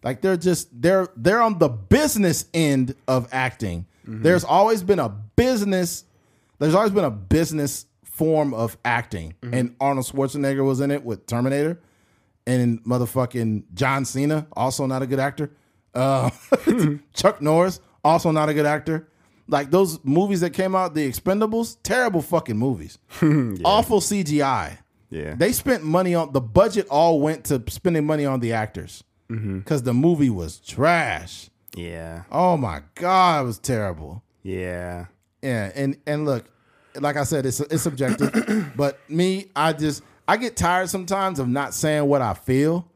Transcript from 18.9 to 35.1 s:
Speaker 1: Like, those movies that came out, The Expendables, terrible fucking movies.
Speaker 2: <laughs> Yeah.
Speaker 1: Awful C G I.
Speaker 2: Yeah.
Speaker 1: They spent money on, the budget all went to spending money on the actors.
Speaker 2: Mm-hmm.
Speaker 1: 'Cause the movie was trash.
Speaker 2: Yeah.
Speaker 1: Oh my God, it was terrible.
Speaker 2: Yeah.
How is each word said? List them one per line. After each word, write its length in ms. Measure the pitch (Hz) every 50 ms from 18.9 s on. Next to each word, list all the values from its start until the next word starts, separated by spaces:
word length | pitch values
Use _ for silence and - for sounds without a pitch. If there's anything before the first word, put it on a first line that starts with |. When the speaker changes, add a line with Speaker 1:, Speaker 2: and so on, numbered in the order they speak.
| 160 156 165 _ _ _ _ _ _ _ _ -
Speaker 1:
Like, 240 | 147 143 143 135
those 280 | 147 185 196 180 160 160 _
movies 380 | 135 139 165 190 202 202 180
that 100 | 170 175
came 240 | 139 - 185 185 190
out, 180 | 190 185 180 151
The 160 | 156 151 135
Expendables, 680 | 120 - - - 190 208 220 214 214 226 233 226 - _
terrible 400 | _ - - 254 254 233 196 170
fucking 360 | 139 - 170 165 - - 113 104
movies. 420 | 117 135 131 92 73 82 - _ _ _
Speaker 2:
<laughs> 120 | - -
Yeah. 340 | - 156 147 156 131 117 101 92 120
Speaker 1:
Awful 360 | 165 196 214 226 - 233 202
C 220 | - - 208 202 190
G 200 | 147 151 147 143
I. 340 | 135 131 110 85 71 - - _ _ _ _ _ _
Speaker 2:
Yeah. 260 | - 80 76 76 76
Speaker 1:
They 160 | 120 160 208
spent 320 | 247 - - 277 254 226 156
money 320 | 156 156 180 185 180 175
on, 160 | 170 165 147
the 80 | 139 135
budget 460 | 123 113 107 180 202 226 190 220 180 -
all 300 | - 143 165 170 165 151
went 240 | 139 151 160 147 -
to 160 | - 147 131 110 -
spending 380 | - - _ 185 170 160 147
money 200 | 151 156 151 143
on 140 | 139 135 131
the 140 | 120 117 113
actors. 500 | 113 107 107 - 95 - 90 - - - _ _ _ _ _
Speaker 2:
Mm-hmm. 320 | 113 110 107 104 95 95
Speaker 1:
'Cause 220 | 98 - 160 143 120
the 100 | 127 120
movie 360 | 120 139 170 175 151 143 131
was 300 | 113 92 85 80 - -
trash. 880 | _ - - - 131 156 175 170 156 123 95 76 - 87 - - - - _ _ _ - -
Speaker 2:
Yeah. 480 | - 87 87 82 82 82 82 82 85 87 -
Speaker 1:
Oh 240 | - 147 175 185 175 156
my 240 | 131 107 80 71 73 - _
God, 460 | - 165 175 190 190 185 180 165 151
it 40 | 135
was 140 | 123 110 -
terrible. 640 | _ - 131 113 104 98 90 78 78 71 73 110 - _ _ _ _
Speaker 2:
Yeah. 640 | 98 92 92 92 90 90 87 90 90 90 87 90 92